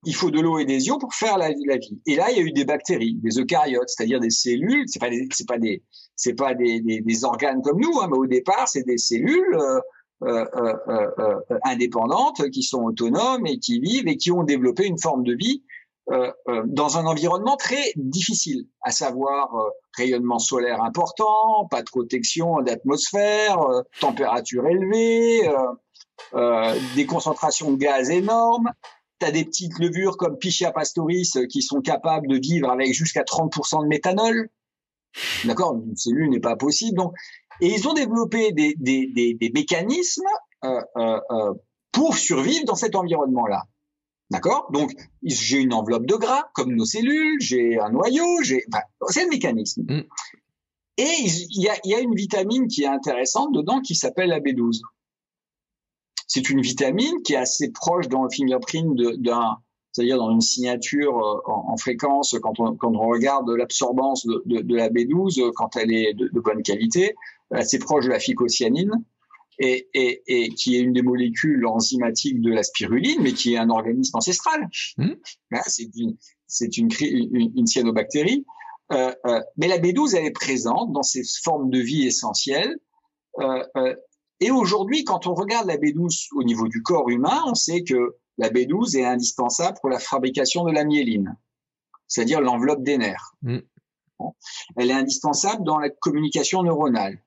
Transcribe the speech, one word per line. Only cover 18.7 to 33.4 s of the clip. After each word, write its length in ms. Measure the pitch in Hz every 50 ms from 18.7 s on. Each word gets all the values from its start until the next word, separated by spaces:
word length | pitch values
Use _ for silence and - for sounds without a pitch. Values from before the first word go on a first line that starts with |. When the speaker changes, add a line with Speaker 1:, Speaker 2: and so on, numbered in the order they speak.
| _ _
Speaker 1:
à 100 | - 123
savoir, 640 | 120 - 156 139 123 127 135 139 139 139 139 - 117
euh, 140 | 113 110 104 - - _ _ -
rayonnement 420 | - 123 127 127 123 123 123 123 117
solaire 440 | - - 143 127 120 120 117 110 113
important, 840 | 113 113 170 170 165 - - 214 214 214 214 220 220 220 214 202 165
pas 120 | - 123 120
de 60 | -
protection 760 | - 127 120 117 - 131 120 - - 165 165 170 165 151 127
d'atmosphère, 1000 | 123 117 113 - 135 143 147 - - - 202 202 208 208 214 214 208 196 180
euh, 220 | 156 135 127 123 123 _ _ -
température 680 | - 143 117 113 139 110 117 123 113 - 123 123 123
élevée, 800 | 151 175 190 190 190 214 226 226 226 226 226 233 233 233 226 202
euh, 80 | 160 147 135 131 123 120 - _ _ _ - - _ _ - - - -
euh, 400 | 123 120 120 117 113 110 113 110 110 127 127 123
des 100 | 139 143
concentrations 640 | 135 170 156 - 156 147 - - 156 151 - 160 147
de 60 | 139
gaz 340 | 135 139 147 139 135 127 127
énormes. 600 | 165 180 185 202 226 226 233 233 233 233 233 240 240 _ - - - _ _ _ _ _
T'as 100 | 180 160
des 140 | 147 165 156
petites 340 | - - - 185 170 160 165
levures 380 | 170 175 175 175 190 196 185
comme 220 | - 180 165 143 135
Pichia 340 | - 185 170 - 185 165 -
pastoris, 640 | 160 151 - - 175 165 156 175 180 180 170 -
euh, 100 | 135 127
qui 160 | 127 131 139 131
sont 180 | - 143 139
capables 460 | 131 - 151 143 - 165 156 156 151
de 120 | 135 135 127
vivre 320 | 131 143 170 170 139 127
avec 220 | 127 127 135 127 127
jusqu'à 300 | - 165 165 - 156 143
trente 300 | - - -